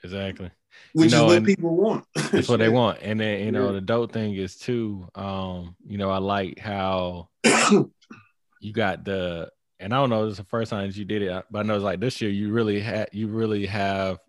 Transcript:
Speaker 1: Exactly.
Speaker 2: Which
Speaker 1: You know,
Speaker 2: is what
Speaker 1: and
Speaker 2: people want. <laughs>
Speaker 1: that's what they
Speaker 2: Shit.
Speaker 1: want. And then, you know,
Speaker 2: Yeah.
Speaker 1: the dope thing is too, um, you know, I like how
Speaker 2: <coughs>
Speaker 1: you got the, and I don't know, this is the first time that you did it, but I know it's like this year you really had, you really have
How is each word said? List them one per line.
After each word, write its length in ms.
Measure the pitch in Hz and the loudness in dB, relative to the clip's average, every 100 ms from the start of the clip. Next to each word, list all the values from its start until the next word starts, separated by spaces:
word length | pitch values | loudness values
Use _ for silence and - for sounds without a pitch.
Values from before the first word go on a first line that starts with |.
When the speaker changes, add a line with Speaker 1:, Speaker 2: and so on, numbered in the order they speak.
Speaker 1:
Exactly. 480 | 90 95 98 90 90 _ _ - - | -10 -6 -6 -8 -14 _ _ -20 -4
Speaker 2:
Which 200 | 156 226 | 4 6
Speaker 1:
You 40 | 240 | 8
know, 60 | |
Speaker 2:
is 40 | 233 | 8
what 60 | 220 | 6
Speaker 1:
and 80 | 214 | 6
Speaker 2:
people 280 | 190 165 | 2 2
want. 300 | 170 214 - - | 2 2 0 -6
<laughs> 40 | |
Speaker 1:
that's 340 | - 214 185 - | -8 0 0 4
what 80 | 113 | 4
they 80 | 113 | 6
Speaker 2:
Shit. 60 | |
Speaker 1:
want. 240 | 123 110 - | 6 4 0
And 180 | 101 110 | -4 -2
then, 260 | 110 101 107 | 0 0 -2
you 60 | |
know, 160 | 104 101 | 0 0
Speaker 2:
Yeah. 40 | |
Speaker 1:
the 80 | 98 | -2
dope 320 | 95 117 117 | 0 0 0
thing 220 | 113 107 | -2 -4
is 220 | 98 95 - | -4 -6 -6
too, 520 | - 120 110 98 90 | -4 -2 -2 -6 -12
um, 600 | 98 98 95 92 90 87 90 - | -10 -6 -6 -6 -8 -12 -16 -12
you 100 | 101 | -4
know, 140 | 98 | -2
I 80 | 95 | 0
like 400 | 98 101 92 - | 0 -2 -2 -8
how 720 | 110 98 95 92 90 87 - _ | -8 -4 -2 -2 -4 -8 -14 _
Speaker 2:
<coughs> 80 | 214 196 - 202 - _ _ - _ _ _ _ | 2 4 6 4 4 _ _ -20 _ _ _ _
Speaker 1:
you 120 | 104 | -8
got 320 | 107 101 85 101 | -2 -2 -2 -4
the, 440 | 95 90 85 80 _ _ _ | -4 -4 -6 -10 _ _ _
and 140 | 98 | -2
I 20 | 127 | 0
don't 120 | 135 | 2
know, 140 | 110 110 | 0 -2
this 60 | |
is 60 | 101 | -6
the 60 | |
first 260 | 101 117 110 | -8 -6 -4
time 160 | 107 98 | -4 -6
that 100 | 98 | -8
you 80 | 98 | -6
did 160 | 104 | -4
it, 220 | 95 92 - | -2 -6 -8
but 100 | 104 | -4
I 20 | |
know 120 | 107 104 | -2 0
it's 80 | |
like 160 | 101 90 | -2 -2
this 200 | 123 - | -4 -2
year 100 | 107 | -4
you 220 | 101 104 | -2 -2
really 280 | 117 107 101 | 0 0 0
had, 280 | 110 104 104 | -2 -4 -6
you 160 | 104 107 | -6 -4
really 360 | 110 110 104 95 | -2 -2 -2 -2
have 520 | 107 98 98 95 90 | -2 -2 -2 -2 -6